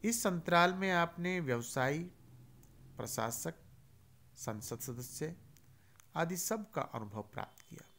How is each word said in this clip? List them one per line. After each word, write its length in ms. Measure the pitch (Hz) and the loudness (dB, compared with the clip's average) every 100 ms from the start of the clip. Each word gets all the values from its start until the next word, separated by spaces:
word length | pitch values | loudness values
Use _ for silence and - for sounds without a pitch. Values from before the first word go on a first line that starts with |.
इस 240 | 208 233 202 | 0 2 2
अंतराल 460 | 180 160 170 175 | 2 4 8 8
में 180 | 185 190 | 6 2
आपने 480 | 180 170 165 175 185 | 4 2 0 -2 0
व्यवसायी, 640 | 147 120 117 - 131 147 175 - - - - - - - - - | 0 0 0 0 2 2 -4 -12 -20 -20 -20 -20 -20 -20 -20 -10
प्रशासक, 580 | 113 - 113 120 165 165 - - - - - - - - | -6 -2 -2 -2 -6 -8 -16 -20 -20 -20 -20 -20 -20 -12
संसद 440 | - 107 107 117 | -8 -6 -6 -8
सदस्य 580 | - 123 123 - 156 170 - - - - - - - - | -8 -8 -10 -8 -8 -8 -18 -20 -20 -20 -20 -20 -10 -2
आदि 220 | 165 180 | -2 0
सब 340 | - 220 202 | -2 -2 -2
का 100 | - | -4
अनुभव 420 | - 117 107 107 | -4 -4 -6 -8
प्राप्त 380 | 104 - - - | -8 -8 -10 -12
किया। 300 | - - - | -18 -18 -18